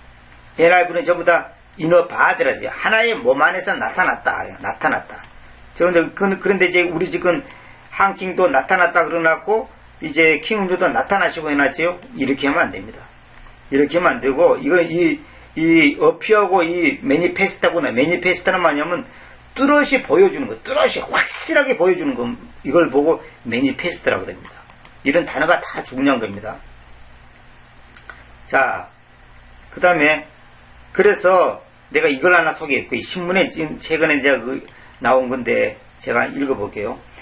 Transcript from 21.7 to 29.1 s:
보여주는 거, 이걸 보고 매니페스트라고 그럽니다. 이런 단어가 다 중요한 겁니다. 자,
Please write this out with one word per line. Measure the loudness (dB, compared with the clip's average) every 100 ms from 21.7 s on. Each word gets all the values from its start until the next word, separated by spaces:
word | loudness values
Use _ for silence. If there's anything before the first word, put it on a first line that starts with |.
| 2
보여주는 | 2 2 -2 -4
거, | -6 -8 -14 -12
이걸 | 0 2 4
보고 | 2 2 0 -4 -16
매니페스트라고 | -6 -2 -2 -2 -6 -4 -2 -2
그럽니다. | -4 -14 -18 -20 -20 -20 -20 -8
이런 | 0 0
단어가 | 0 0 0 0
다 | -2 -12
중요한 | -10 -2 0 0
겁니다. | -2 -8 -12 -14 -18 -20 -20 -20 -20 -20 -20 -20 -20 -20 -20 -20 -20 -20 -20 -20 -20 -20 -2
자, | 0 0 -2 -10 -20 _